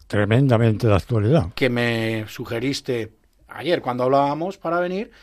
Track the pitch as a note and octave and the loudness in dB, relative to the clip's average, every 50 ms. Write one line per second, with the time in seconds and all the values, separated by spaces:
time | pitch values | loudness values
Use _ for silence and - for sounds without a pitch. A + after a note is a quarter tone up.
0 | _ - - G2+ G#2 G2+ A2+ B2+ C#3+ C3+ A#2+ A2 A#2+ A2+ G#2+ G2 A#2+ A2 G2+ - | _ -4 -2 0 2 2 4 4 4 4 4 4 4 2 2 2 2 2 2 2
1 | - - A#2+ A2 G2+ A2+ D#3 D#3+ F2 E2+ - - C#3 B2 A#2+ A#2+ A#2+ A#2 A#2 A2+ | 2 0 -2 0 2 2 2 2 2 -2 -2 -2 0 0 2 0 0 0 0 -2
2 | A2+ A2+ A2+ A2 G#2+ G2+ - - A#2 G#2+ A#2 A#2 A#2+ C#3 C3+ - - - B2 A#2 | -2 -2 -4 -4 -6 -10 -12 -12 -10 -8 -6 -4 -4 -4 -4 -4 -4 -6 -4 -4
3 | G#2+ G#2+ - _ _ _ _ _ _ - - G#2+ A#2+ E3 E3+ - - C3 B2 B2 | -6 -8 -12 _ _ _ _ _ _ -18 -14 -8 -4 -2 -2 -2 -2 -4 -2 0
4 | B2 C3 C#3 C#3 C#3+ C#3+ C#3 D3+ E3 G3 G3 - - E3 E3+ F3 F3+ F3+ F3+ F#3+ | 0 2 4 4 2 2 0 -4 -6 -8 -8 -8 -6 -4 -2 -2 -2 -4 -4 -6
5 | A#3 - - - | -8 -10 -14 -20